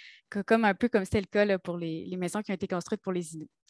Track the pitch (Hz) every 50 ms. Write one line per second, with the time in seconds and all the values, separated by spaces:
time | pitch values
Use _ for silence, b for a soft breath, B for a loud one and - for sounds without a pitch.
0 | B B B B _ - - 202 196 - 226 226 226 208 190 - - 233 - 208
1 | 190 - - 214 190 - - 208 208 208 196 180 - - 175 175 170 165 160 160
2 | - 180 185 180 180 180 - 208 214 - 196 180 202 190 185 175 175 - 214 202
3 | - 196 185 180 175 156 160 156 156 - _ _ _ B